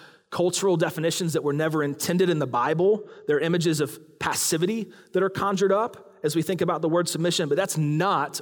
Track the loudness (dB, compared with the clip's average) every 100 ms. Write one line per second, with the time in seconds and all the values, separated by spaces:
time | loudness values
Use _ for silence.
0 | -20 -20 -12 -2 0 2 2 2 2 0
1 | -2 -2 -2 -2 0 0 0 0 -2 -2
2 | -2 2 2 2 0 0 0 2 2 2
3 | -2 -14 -2 0 2 0 0 0 -2 -6
4 | -20 -8 -6 -2 -2 0 0 -2 -6 -14
5 | -4 0 0 0 -2 2 2 2 0 -6
6 | -20 -6 -2 -2 -2 -2 0 0 2 0
7 | 0 -2 -2 0 0 0 0 0 0 2
8 | 2 0 -2 -6